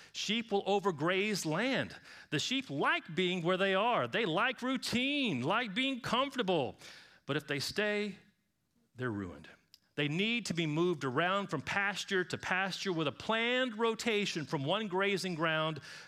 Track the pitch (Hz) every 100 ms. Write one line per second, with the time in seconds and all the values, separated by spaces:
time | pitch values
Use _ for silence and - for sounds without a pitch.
0 | - - - 220 226 202 190 202 190 151
1 | 160 190 208 202 160 156 247 254 107 -
2 | - - - 151 - 262 - 143 262 339
3 | - 160 180 180 165 185 196 190 226 214
4 | 123 - 214 165 240 254 247 262 - 233
5 | 269 294 254 131 131 214 247 180 262 262
6 | - 240 277 262 196 175 117 - - -
7 | - - - 143 147 147 - - 208 208
8 | 208 196 - _ _ _ _ _ _ -
9 | 127 104 92 71 - - _ - _ -
10 | 147 160 214 240 196 165 160 151 180 165
11 | 139 127 170 196 196 143 - 196 202 190
12 | - 190 175 - - 185 190 - 196 165
13 | 147 - - 220 233 254 254 208 226 220
14 | 233 208 202 170 143 160 139 196 220 180
15 | 196 190 185 165 165 156 156 156 - -